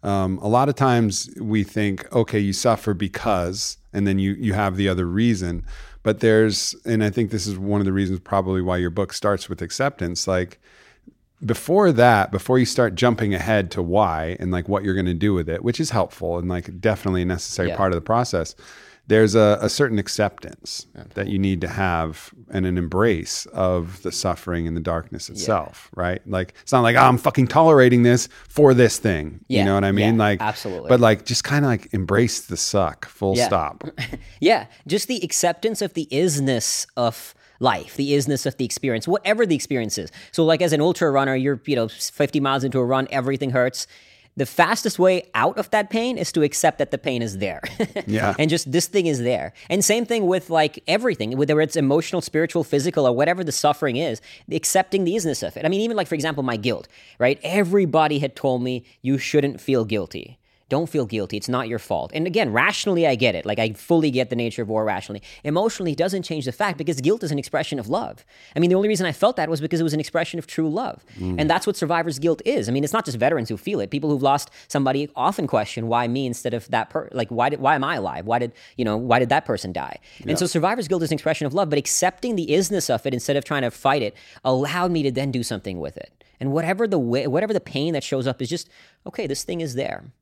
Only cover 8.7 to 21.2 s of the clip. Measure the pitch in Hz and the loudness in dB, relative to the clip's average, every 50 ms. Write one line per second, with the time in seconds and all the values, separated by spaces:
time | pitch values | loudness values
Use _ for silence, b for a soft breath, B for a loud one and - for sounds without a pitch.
8.7 | 90 90 90 87 82 104 98 90 - - - 104 101 90 - - 92 - 90 85 | 0 0 0 0 0 -2 -4 -4 -4 -2 0 0 0 0 -2 -8 -8 -8 -8 -10
9.7 | - - 131 143 139 - 95 87 90 - - - 95 92 92 90 - b b b | -4 -2 -4 -4 -2 -4 -6 -6 -4 -4 -2 0 0 0 -2 -4 -8 b b b
10.7 | b b b b b b b b _ _ _ _ _ _ - 110 - - - - | b b b b b b b b _ _ _ _ _ _ -4 -4 -4 -4 0 2
11.7 | 170 202 208 180 143 113 123 123 117 104 95 90 - 95 - - 127 127 123 113 | 2 4 6 4 6 8 8 8 8 6 4 2 0 -4 0 4 4 4 4 2
12.7 | - - 123 110 92 87 127 123 117 - 113 101 98 87 82 110 110 104 98 82 | 2 2 2 2 2 2 2 2 2 2 0 0 0 -2 0 2 2 2 2 0
13.7 | - - 87 85 87 104 107 90 82 78 80 82 90 - - 90 92 90 87 - | -4 -4 -2 2 2 2 4 2 2 -2 -4 -4 -6 -6 -4 -2 -2 -2 -2 -2
14.7 | 101 95 98 98 92 98 90 90 87 82 92 104 98 90 82 80 82 87 - 117 | -2 -2 0 0 0 0 0 0 0 0 2 2 2 0 0 -2 -4 -4 -2 -4
15.7 | 120 - 160 147 - 110 87 - - - 85 82 85 87 85 90 90 90 85 - | -2 -2 -4 -2 0 0 0 -2 -4 -8 -6 -4 -4 -4 -4 -4 -4 -6 -6 -10
16.7 | 90 87 95 113 104 - - 101 92 92 90 90 92 92 - - - - 92 90 | -14 -2 0 0 0 0 -2 -2 0 0 0 -2 -2 -4 -6 -8 -4 -2 -2 -2
17.7 | 85 80 98 95 90 85 80 - 113 117 123 - - 87 80 - - B B B | 0 0 0 0 0 -2 -2 0 0 0 0 0 -2 -4 -4 -4 -10 B B B
18.7 | B B B B B B B - 107 110 110 107 95 113 107 104 104 104 110 107 | B B B B B B B 4 6 6 6 6 6 6 6 6 6 4 2 -2
19.7 | - - 147 127 113 101 95 - - - 104 98 - - - - - _ _ - | 2 2 0 2 2 -2 -2 -2 -2 -2 -2 -2 -2 -8 -16 -16 -18 _ _ -14
20.7 | - - - _ _ - - - - 101 | -14 -14 -14 _ _ -20 -20 -14 -8 -6